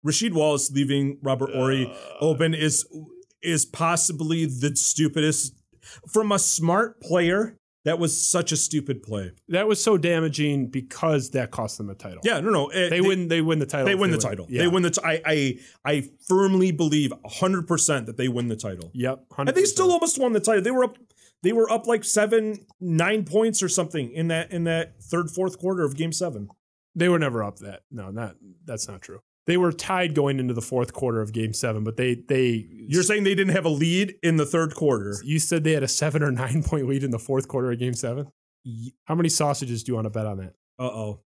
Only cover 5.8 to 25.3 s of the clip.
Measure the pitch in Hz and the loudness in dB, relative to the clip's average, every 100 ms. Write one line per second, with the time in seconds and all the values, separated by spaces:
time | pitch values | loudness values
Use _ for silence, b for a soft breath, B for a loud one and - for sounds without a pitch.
5.8 | B B - 214 214 196 - - 165 185 | B B -2 0 2 2 2 0 2 2
6.8 | 226 - - 180 170 190 226 - _ _ | 0 -6 -2 2 2 2 -2 -6 _ _
7.8 | 151 170 165 - - 185 175 151 - 151 | -2 0 0 0 0 0 0 -2 -2 -2
8.8 | 143 120 - 104 92 - - 170 214 208 | -4 -8 -6 -8 -8 -14 -4 0 2 2
9.8 | - 202 170 170 160 151 147 139 127 135 | 4 2 4 2 0 0 0 0 -2 -6
10.8 | 123 - 165 151 120 135 113 - 110 - | -8 -4 0 0 0 -4 -4 -6 -6 -8
11.8 | 101 98 101 87 220 185 185 165 143 185 | -12 -12 -14 -4 -2 0 2 0 0 0
12.8 | 180 170 190 190 170 165 160 160 139 147 | 0 4 4 2 0 0 2 0 0 0
13.8 | 135 190 196 160 123 107 85 123 175 185 | 2 2 2 2 -2 -4 -6 0 2 4
14.8 | 175 160 160 160 156 156 135 127 B B | 2 0 -2 -2 0 0 0 -2 B B
15.8 | 139 147 135 _ - 185 196 190 185 156 | -2 -2 -4 _ 0 4 4 4 4 2
16.8 | 160 151 139 - 107 - 185 190 165 170 | 2 2 2 -2 -12 -2 0 0 0 0
17.8 | - 143 113 113 127 120 120 110 107 90 | 2 0 -2 -4 -2 -2 -4 -4 -8 -10
18.8 | 85 123 123 131 _ - 139 269 403 - | -12 -4 -4 -4 _ -4 0 4 2 4
19.8 | 370 349 330 277 254 214 - 214 196 254 | 4 4 2 0 2 2 2 2 2 2
20.8 | 247 - _ b b b 185 226 220 220 | 0 -2 _ b b b 0 4 4 2
21.8 | 226 233 - 214 208 226 214 208 - _ | 2 0 2 2 4 4 2 -6 -14 _
22.8 | 180 160 170 214 160 190 226 220 185 180 | 0 2 2 0 2 2 2 2 0 0
23.8 | 170 160 120 147 165 165 165 180 170 165 | -2 -2 -4 -2 0 0 -2 -2 0 0
24.8 | 160 - - 170 165 | -2 -10 -4 -2 -2